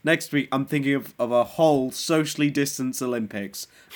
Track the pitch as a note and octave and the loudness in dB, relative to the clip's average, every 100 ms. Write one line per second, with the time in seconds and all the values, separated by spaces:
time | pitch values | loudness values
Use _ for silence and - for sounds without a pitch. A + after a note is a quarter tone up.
0 | D3+ E3 - D3 C3 C3+ C3+ D3+ C#3 C#3 | 0 0 2 -2 0 -2 0 0 0 -2
1 | A2+ - A#2+ A#2+ A#2+ - D#3+ D3 C3 - | -4 -6 0 2 2 4 4 4 2 -4
2 | - D#3+ D3+ - D3 C#3+ C#3 - B2+ B2+ | 0 0 0 0 0 0 -2 -2 -4 -4
3 | B2+ A#2+ G#2+ G#2+ G2 - - - - | -4 -2 -4 -6 -8 -10 -16 -18 -16